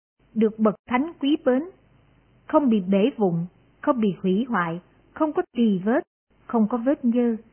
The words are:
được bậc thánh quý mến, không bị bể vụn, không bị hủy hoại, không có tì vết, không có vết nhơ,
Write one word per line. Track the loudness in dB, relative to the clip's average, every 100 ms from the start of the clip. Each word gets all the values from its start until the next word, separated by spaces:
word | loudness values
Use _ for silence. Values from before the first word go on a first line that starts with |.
| _ _ _
được | -2 -2 2
bậc | 0 0 -4
thánh | -4 -4 -4
quý | -2 0
mến, | 0 0 -2 -12 _ _ _ _ _ _ -2
không | 2 2
bị | 2
bể | 2 2 2 2
vụn, | 0 0 -4 _ _ _
không | -2 0
bị | 0 0
hủy | -2 -2 -2
hoại, | -4 -4 -6 -12 _ _
không | -4 -2
có | -2 -4
tì | 0 0 0
vết, | 0 -2 -4 _ _ _ -4
không | -2 0
có | 0
vết | -2 -2
nhơ, | 0 0 0 -2 -8